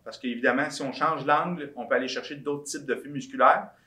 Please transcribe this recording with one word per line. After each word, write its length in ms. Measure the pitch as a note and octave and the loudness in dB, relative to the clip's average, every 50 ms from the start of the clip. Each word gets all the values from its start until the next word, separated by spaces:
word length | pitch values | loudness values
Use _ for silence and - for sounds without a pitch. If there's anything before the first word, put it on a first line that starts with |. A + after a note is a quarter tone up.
| - | -18
parce 120 | A2+ A2 | -16 -12
qu'évidemment, 520 | - - B2 A#2 A#2 B2 B2+ A#2+ C3+ D3+ D3+ | -8 -6 -6 -2 2 2 2 4 2 0 -2
si 120 | C#3+ - | -4 -6
on 120 | D3 C3 B2 | -6 -6 -4
change 320 | - D3+ D#3+ D#3 D3 C3 | 0 0 0 0 0 2
l'angle, 480 | C#3+ D3 D#3 E3+ F3 F3 D#3 C#3+ C#3+ - | 2 4 4 2 0 -4 -6 -8 -10 -10
on 120 | B2 A2+ | -8 -2
peut 80 | - C3+ | 0 0
aller 120 | B2 C3 | 0 0
chercher 280 | B2+ - C3 - - D3+ | 0 -4 -6 -8 -8 -10
d'autres 280 | C#3+ B2 D3 C#3+ C#3+ - | -8 -4 -4 -4 -4 -6
types 220 | - - D3 C#3 | -8 -10 -6 -2
de 100 | B2+ A#2 | -2 -2
fibres 200 | - - C#3 D3 | -2 -4 -8 -8
musculaires. 560 | C3+ B2+ - - B2+ B2+ C3+ D3+ - - - - _ _ | -8 -8 -4 2 6 8 8 6 6 2 -8 -14 _ _